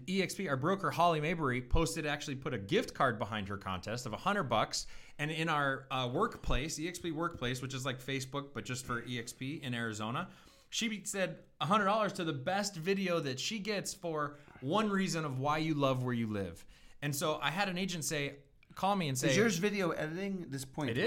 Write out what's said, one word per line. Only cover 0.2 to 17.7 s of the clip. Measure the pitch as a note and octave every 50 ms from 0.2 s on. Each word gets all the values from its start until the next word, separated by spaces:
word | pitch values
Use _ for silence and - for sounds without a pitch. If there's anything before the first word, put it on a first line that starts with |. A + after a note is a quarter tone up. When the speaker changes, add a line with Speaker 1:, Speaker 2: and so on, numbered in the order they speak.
| F3+
Speaker 1:
X | F3+ -
P, | - G3
our | D3+ C#3
broker, | B2+ C#3 F3 G3 F#3+ - C#3+
Holly | - D#3 E3+ F3 E3 D3+
Mabry, | D3 D#3+ F3+ E3 D3+ B2+ B2 B2+
posted, | B2+ - - E3 E3 D3+ - E3 D3+
actually | D3 D3 D3 - D3+ C3+
put | B2+ - D#3 C3
a |
gift | G#2+ G2 G2 D#3 A3 - - -
card | - D3 B2+ A#2+ G#2+
behind | A#2+ G#2 A#2 G#2+ G2 G2
her | G2+
contest | F#2+ - G2 F#2+ F2 - G#2 A2 B2 C3
of | A#2 G#2
a |
hundred | - - F3+ G3+ G#3 D#3+
bucks. | A#2 A#2 G#2+ C3 - - - - - - - - - - -
And | D3 D#3
in | D#3+ D#3 D#3+ E3+
our, | D#3 D3 C#3+ C#3 C3+ - - -
uh, | C#3 C3 B2+ A#2+
workplace, | B2+ E3+ A3 A3+ - - - - - - D3 D#3 - D3+
E | D#3
X | F3+ F3
P | - - E3+
Workplace, | D3+ D3+ E3+ E3 E3+ - B2+ A#2+ C3 B2+
which | C#3 B2+ C3+
is | B2+ B2+
like | C#3 B2 B2+
Facebook, | - - C3+ C3+ C3 - - C#3 C#3 C#3 -
but | A2+ G2+
just | - B2+ B2+ -
for | - B2 A#2 A2+
E | B2 B2 A#2+
X | A2+ -
P | - - C3 C3+ D#3 E3
in | D3 B2+ B2
Arizona, | A#2 A#2 A2+ G#2+ G2 G#2+ A2 B2 D#3+ F3+ - - - - - - - - _
she | - - A3
be-, | A#3 A3 F#3+ -
said | - - G3 F#3 E3+ - - - - - _
a | D3+
hundred | C#3+ G3+ G#3+ G3
dollars | F#3+ G#3 A3+ G#3 F3+ -
to | F#3+ F3
the | D#3+ D3+
best | C3 C3 F3+ F#3 G3+ G#3 G3+ -
video | D#3+ D#3 F#3+ G3 G3 F#3+ F3+ E3+ E3
that | D#3+ C3+ B2 B2+
she | - - A3 A3
gets | F#3 G#3+ G#3 F#3 D3 - -
for | - - E3+ D#3+ D3+ D3 C#3+ D3 - - - - -
one | B2+ C3+ F3 G#3+ A3 G#3
reason | G3 F#3+ F#3+ E3+ D#3 E3 D#3+
of | D3 C3 B2+
why | C3+ D3 D3+ D#3+
you | D#3+ D#3+ D3+
love | C#3+ C#3 C3+ C3 B2+ B2
where | B2+ B2
you | A#2 A2+
live. | G#2+ G#2+ G2+ F#2+ F2 E2 - - - - - - - - - C#3+
And | D3 C3+
so | - F#3 D#3 D#3 -
I | - C#3+
had | D3+ G3 G3+
an | G3